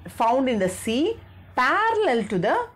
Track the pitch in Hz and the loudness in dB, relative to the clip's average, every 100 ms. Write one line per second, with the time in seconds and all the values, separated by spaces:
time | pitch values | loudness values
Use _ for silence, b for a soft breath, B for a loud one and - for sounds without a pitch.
0 | - - 226 262 262 220 185 185 - 233 | -10 0 2 2 2 0 0 -2 -2 0
1 | 359 453 - - - - 254 359 453 453 | 0 -2 -10 -20 -10 -2 0 2 2 2
2 | 403 233 214 196 196 392 466 | 2 0 0 -2 0 0 -2